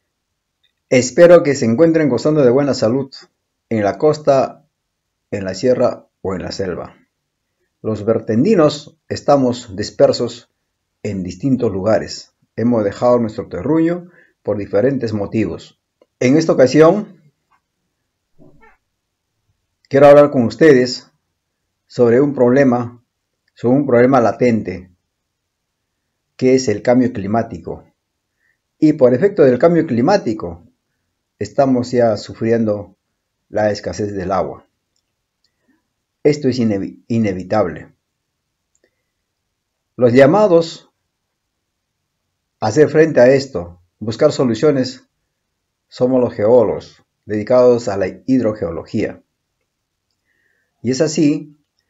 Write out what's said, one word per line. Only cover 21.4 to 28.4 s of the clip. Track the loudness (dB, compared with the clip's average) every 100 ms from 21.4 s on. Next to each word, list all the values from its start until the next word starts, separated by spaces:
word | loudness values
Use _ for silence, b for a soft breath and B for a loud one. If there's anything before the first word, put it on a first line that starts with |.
| _ _ _ _ _
sobre | 0 2 4
un | 0
problema, | 0 2 2 2 0 -6 -14 _ _ _ _ _
sobre | _ -2
un | 0 0
problema | 2 2 2
latente, | 0 0 0 0 -4 -12 -16 _ _ _ _ _ _ _ _ _ _ _ _ _ _ -4
que | 0
es | 2 0
el | -4
cambio | 0 0 0
climático. | -4 -6 -4 -6 -10 -14 -16 -18 _ _ _ _ _